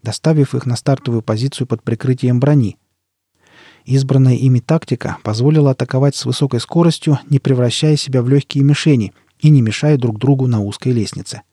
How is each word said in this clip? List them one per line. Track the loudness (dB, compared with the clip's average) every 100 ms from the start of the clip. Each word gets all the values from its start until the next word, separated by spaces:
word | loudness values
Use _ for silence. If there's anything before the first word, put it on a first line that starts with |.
доставив | -10 -4 0 0 0
их | -2 -4
на | -4
стартовую | -2 -2 -2 -4
позицию | -2 -4 -4 -6 -6
под | -6
прикрытием | -4 -4 -2 -2 0 2
брони. | 2 2 0 -4 _ _ _ _ _ _ _ _ -20 _
Избранная | -2 -2 2 2 4 4
ими | 2 0
тактика | 0 -4 -2 -6 -6 -8
позволила | -6 0 2 4 2
атаковать | 0 -2 0 0
с | 0
высокой | -6 -2 -2 -2
скоростью, | -2 2 2 0 -2 -2 0
не | -2
превращая | 0 0 0 0 0 0
себя | 0 -2
в | 2
лёгкие | 0 0 0
мишени | 2 2 2 0 0 _ _ _
и | 4
не | 4
мешая | 4 0 0 0
друг | 0 -2
другу | 0 0 0
на | -2
узкой | -4 -6 -4
лестнице. | -2 -4 -8 -14 -16 _